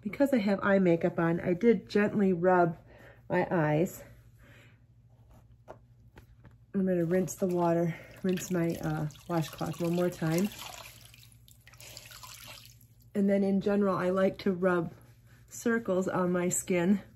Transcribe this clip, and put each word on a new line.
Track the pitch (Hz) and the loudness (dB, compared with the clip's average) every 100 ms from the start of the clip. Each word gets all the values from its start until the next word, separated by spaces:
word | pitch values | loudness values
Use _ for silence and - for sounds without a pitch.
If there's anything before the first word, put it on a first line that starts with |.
because | 208 - 277 | -8 0 2
I | 247 | 4
have | 202 196 | 2 0
eye | 202 196 | 4 4
makeup | 180 170 175 175 | 6 4 2 0
on, | 165 170 | 0 0
I | 185 | 0
did | 180 233 202 - | 2 4 4 0
gently | 208 208 214 190 | 0 0 2 2
rub | 175 180 180 170 170 - - - - - | 2 4 4 4 0 -16 -20 -20 -20 -2
my | 180 - | -2 0
eyes. | 185 151 151 190 - - - - - - - - - _ - - - - - - - - - - - - - - - - - - | 0 2 2 0 -4 -20 -20 -20 -20 -20 -20 -20 -20 _ -20 -20 -20 -20 -20 -20 -20 -20 -20 -20 -20 -20 -20 -20 -20 -20 -20 -8
I'm | 202 190 | -4 0
gonna | 180 165 | 0 0
rinse | 185 180 - | 0 -2 -4
the | 190 | -2
water, | 175 170 170 170 165 - - | 0 2 2 0 -4 -14 -6
rinse | 190 185 - | -4 -4 -2
my, | 180 170 165 | -2 -2 -4
uh, | 156 156 151 - - | -4 -4 -6 -10 -4
washcloth | 170 151 - 170 156 | -4 -4 -6 -8 -4
one | 170 | -2
more | 175 180 | 0 -2
time. | 175 160 165 208 - - - - - - - - - - - - - - - - - - - - - - - - - - 208 | -2 -2 0 -2 -6 -16 -16 -20 -20 -20 -20 -20 -20 -20 -20 -20 -20 -20 -20 -20 -20 -20 -20 -20 -20 -20 -20 -20 -20 -8 -2
And | 196 | 2
then | 202 | 2
in | 196 196 | 2 0
general, | 202 208 202 175 | 0 0 0 0
I | 180 | -2
like | 185 190 - | 2 0 0
to | 202 | -4
rub | 180 185 175 170 - - - - - - | 0 0 0 -2 -10 -20 -20 -20 -20 -20
circles | - 240 233 233 185 190 | -6 -2 -2 0 -2 -2
on | - 180 | -2 0
my | 175 175 | 0 0
skin. | 175 - 180 175 202 - | -2 -2 0 2 2 -2